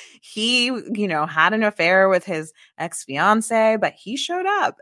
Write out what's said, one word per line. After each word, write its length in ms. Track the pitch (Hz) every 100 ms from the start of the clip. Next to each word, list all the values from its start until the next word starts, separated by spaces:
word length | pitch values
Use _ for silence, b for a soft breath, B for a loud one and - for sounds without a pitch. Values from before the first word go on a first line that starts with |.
| B B
He, 440 | - - 226 247 240
you 420 | 247 - 208 208
know, 180 | 156 156
had 280 | 156 165
an 80 | 220
affair 440 | 214 - 170 190 190
with 160 | 185
his 280 | 180 160 156 _ b _
ex-fiance, 1000 | 165 - - 135 180 214 214 226 220 220
but 140 | 180
he 220 | - - 254
showed 300 | - 349 370
up 300 | 403 - -